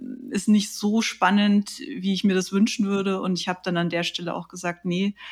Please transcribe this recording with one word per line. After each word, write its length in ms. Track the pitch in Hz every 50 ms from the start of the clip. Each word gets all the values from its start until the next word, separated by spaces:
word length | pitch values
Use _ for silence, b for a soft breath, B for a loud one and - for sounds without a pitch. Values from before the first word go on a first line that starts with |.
| - - - - - -
ist 160 | 208 196 -
nicht 260 | 214 214 208 202 - -
so 280 | - 208 208 214 226
spannend, 800 | - - - - 185 180 202 202 208 208 202 208 202 - - -
wie 340 | - - 185 185 185 196 190
ich 100 | 180 -
mir 120 | 196 185
das 160 | 190 185 -
wünschen 340 | 196 196 220 - - - 202
würde. 360 | 196 202 196 190 196 190 185
Und 180 | - 185 180 170
ich 80 | -
habe 140 | 185 180 - -
dann 140 | 185 175
an 120 | 170 175 165
der 140 | 170 170 175
Stelle 320 | - - - 170 170 -
auch 120 | 175 170
gesagt, 380 | - 185 180 - 175 170 - -
"Nee, 300 | 180 175 185 196 202 202 B B B